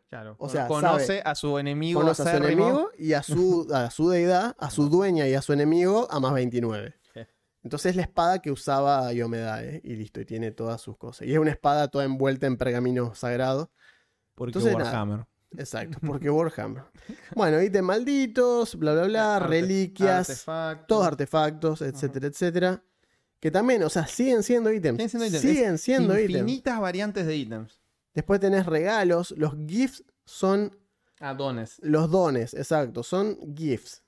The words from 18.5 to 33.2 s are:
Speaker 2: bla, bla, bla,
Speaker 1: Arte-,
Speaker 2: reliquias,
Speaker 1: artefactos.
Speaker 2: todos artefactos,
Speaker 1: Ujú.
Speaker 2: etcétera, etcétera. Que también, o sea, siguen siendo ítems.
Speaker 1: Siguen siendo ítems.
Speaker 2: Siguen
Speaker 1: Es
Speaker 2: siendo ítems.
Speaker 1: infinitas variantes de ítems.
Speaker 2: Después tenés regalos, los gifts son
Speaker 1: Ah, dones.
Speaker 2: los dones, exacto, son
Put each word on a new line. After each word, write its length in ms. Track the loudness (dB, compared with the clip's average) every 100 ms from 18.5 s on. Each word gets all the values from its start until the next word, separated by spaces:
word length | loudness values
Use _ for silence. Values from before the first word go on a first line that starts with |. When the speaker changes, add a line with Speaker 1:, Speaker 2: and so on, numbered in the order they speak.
| 4 0
Speaker 2:
bla, 160 | 0 0
bla, 100 | 2
bla, 300 | 2 2 2 2
Speaker 1:
Arte-, 100 | 2 2
Speaker 2:
reliquias, 680 | 2 0 0 2 4 4 0
Speaker 1:
artefactos. 580 | -6 -8 -6 -6 -6 2
Speaker 2:
todos 200 | 4 4
artefactos, 760 | 2 0 2 2 0 -2 -2
Speaker 1:
Ujú. 80 | -6
Speaker 2:
etcétera, 380 | -4 -4 -4 -6
etcétera. 560 | -2 0 2 0 0 _ _ _ _ _ _
Que 100 | 0
también, 320 | 2 4 2
o 60 | 2
sea, 160 | 0 -2
siguen 360 | 0 2 2
siendo 280 | 2 2 2
ítems. 240 | 2 0 0
Speaker 1:
Siguen 120 | -2
siendo 160 | -2 -2
ítems. 140 | 2
Speaker 2:
Siguen 320 | 2 4 2
Speaker 1:
Es 60 | 0
Speaker 2:
siendo 320 | 2 2 4 2
ítems. 100 | 2
Speaker 1:
infinitas 480 | 0 -2 -2 -4 -4
variantes 440 | -4 -4 -4 -2
de 100 | -2 -4
ítems. 440 | -6 -10 -14 _ _ _ _
Speaker 2:
Después 280 | -6 0 2
tenés 240 | 2 2
regalos, 680 | 2 0 2 2 2 2 0 -2
los 180 | -4 -4
gifts 380 | -4 -2 -2 -4 _ _
son 520 | -18 -2 0 2 0 -8 _ _ _ -14
Speaker 1:
Ah, 120 | -10
dones. 440 | -6 -4 -6 -10 -6
Speaker 2:
los 300 | 2 2 4
dones, 420 | 4 4 2 -2
exacto, 480 | -6 -2 0 0 -6
son 360 | -4 -2